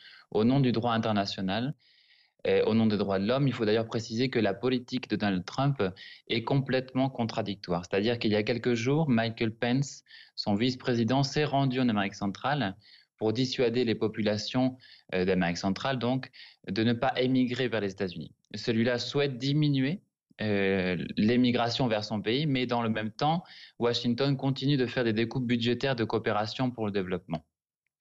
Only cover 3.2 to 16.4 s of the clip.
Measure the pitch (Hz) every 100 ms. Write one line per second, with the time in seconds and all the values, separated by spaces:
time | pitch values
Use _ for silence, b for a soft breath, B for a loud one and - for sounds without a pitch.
3.2 | 101 131 143 113 107 110 113 120 117 113
4.2 | 131 127 107 98 127 127 123 127 - 104
5.2 | 104 92 87 - 139 139 95 B B B
6.2 | - 117 117 143 131 127 127 127 131 131
7.2 | 113 113 107 98 - 87 90 98 107 120
8.2 | 120 104 107 120 127 120 117 147 156 117
9.2 | 113 110 117 107 120 127 143 - B B
10.2 | B - - 104 127 127 - 120 113 131
11.2 | 139 151 147 139 135 127 127 107 98 -
12.2 | 101 98 127 147 104 95 B B B -
13.2 | 107 113 127 - 120 117 120 107 107 104
14.2 | 107 104 - 127 127 127 B B - 92
15.2 | 92 92 87 87 98 95 135 135 120 131
16.2 | - B